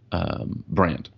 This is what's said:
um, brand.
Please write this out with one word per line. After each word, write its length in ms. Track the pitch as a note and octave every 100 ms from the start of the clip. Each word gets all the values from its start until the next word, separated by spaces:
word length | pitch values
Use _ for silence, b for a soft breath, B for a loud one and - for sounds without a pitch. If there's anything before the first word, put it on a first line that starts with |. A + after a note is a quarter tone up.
| -
um, 500 | F2 E2+ - - - -
brand. 400 | D#2+ F2 C#2+ -